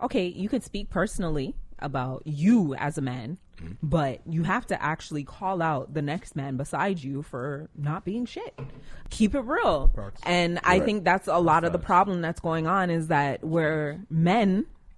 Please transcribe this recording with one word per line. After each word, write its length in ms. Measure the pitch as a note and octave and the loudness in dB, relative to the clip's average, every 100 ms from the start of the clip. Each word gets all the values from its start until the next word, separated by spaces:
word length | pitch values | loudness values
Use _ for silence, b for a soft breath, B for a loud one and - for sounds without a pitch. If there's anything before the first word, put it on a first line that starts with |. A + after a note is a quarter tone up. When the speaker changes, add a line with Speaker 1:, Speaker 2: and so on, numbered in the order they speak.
Speaker 1:
okay, 260 | - A#3+ F3+ | -2 -2 -2
you 220 | F3 G3 | -4 -4
can 120 | B3 | -4
speak 300 | - G3+ - | -4 -8 -4
personally 640 | F3+ G3+ - E3+ D3+ C3+ - - - | -2 0 0 -2 -2 -2 -6 -12 -10
about 440 | C#3+ C3+ B2+ C3 D#3 | -6 -4 -4 -6 -8
you 480 | D3 F3+ A#3+ D#3+ C3 | 2 6 6 4 -2
as 220 | D3 D3+ | -4 -2
a 40 | |
man, 360 | C3 B2 A2+ F#3 - - | -4 -6 -8 -12 -14 -16
Speaker 2:
Mm-hmm. 120 | A#2 G2+ | -14 -8
Speaker 1:
but 360 | D3+ E3 C#3 A#2 - | 0 0 0 -4 -4
you 160 | E3 | -2
have 240 | E3 G#3+ - | 0 -2 -2
to 160 | - | -4
actually 400 | D3 D#3+ - D3+ | -2 -4 -6 -8
call 400 | C#3 - F#3+ F#3+ | -8 -6 -4 0
out 320 | E3 C#3+ - | 0 0 -2
the 80 | D3+ | -4
next 320 | C#3+ F3+ - | -2 -4 -6
man 220 | - C#3 C3 | -8 -4 -4
beside 420 | C#3 D3 G3 F3+ | -4 -2 0 -2
you 240 | C3+ C#3 | -4 -8
for 480 | D3+ B2+ C3+ C#3+ D#3+ - | -8 -8 -6 -8 -10 -6
not 280 | C#3+ E3+ | -4 -4
being 200 | F3+ A3+ B3 | -4 -6 -6
shit. 320 | E4+ A#4 - C3+ B B B - | -8 -12 -12 -14 B B B -12
Keep 260 | - G#3+ C#4 | 2 2 2
it 60 | |
real. 500 | A#3 F4 C4+ D3+ - | -2 0 2 6 6
Speaker 3:
Facts. 260 | - G2 - - | 6 -4 -8 0
Speaker 1:
And 320 | F3 E3+ F3 | 2 2 2
I 140 | - F#3 | 4 4
Speaker 2:
Right. 60 | |
Speaker 1:
think 200 | A3 G#3 | 4 2
that's 240 | F3 F#3+ - | 2 2 2
a 100 | E3+ | 2
lot 240 | E3 D#3+ | 6 4
of 80 | E3 | 4
the 80 | E3+ | -2
Speaker 4:
Facts. 80 | - | 4
Speaker 1:
problem 340 | F3+ G3 F3+ | 4 4 0
that's 180 | E3 E3+ | -4 -4
going 260 | E3+ D#3+ D#3+ | -2 0 0
on, 240 | G3 F3+ | 0 2
is 160 | E3 D#3 | 0 2
that 380 | D3 C#3+ B2 | 2 2 -2
where 560 | D#3+ E3 D#3 D#3 D3 D#3+ - | 0 2 2 0 -2 -6 -2
men 560 | D#3+ E3+ A3 G3+ F#3+ - - - | 2 4 6 4 2 0 -10 -20